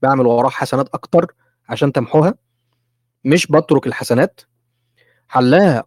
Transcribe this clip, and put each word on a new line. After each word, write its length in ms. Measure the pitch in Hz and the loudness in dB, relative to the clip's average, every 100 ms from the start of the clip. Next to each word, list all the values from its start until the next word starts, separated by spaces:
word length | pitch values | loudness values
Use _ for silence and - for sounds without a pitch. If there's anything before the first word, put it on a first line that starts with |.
بعمل 240 | 131 135 123 | -2 0 2
وراها 240 | 117 127 | 0 -2
حسنات 400 | - 131 131 135 | -4 -4 -4 -4
أكتر 420 | 135 - 170 170 _ _ _ - | -8 -2 -2 -2 _ _ _ -12
عشان 220 | 120 143 | -4 -2
تمحوها، 420 | 135 117 156 170 - _ _ _ _ _ _ _ _ 131 | -2 0 0 0 -2 _ _ _ _ _ _ _ _ -2
مش 220 | 170 - | 0 2
بترك 400 | 151 - 139 127 | -2 2 0 -2
الحسنات. 540 | - - 120 175 - _ _ _ _ _ _ _ _ _ | -8 -4 0 0 -4 _ _ _ _ _ _ _ _ _
حلها 560 | 131 127 160 196 120 | -2 2 4 4 0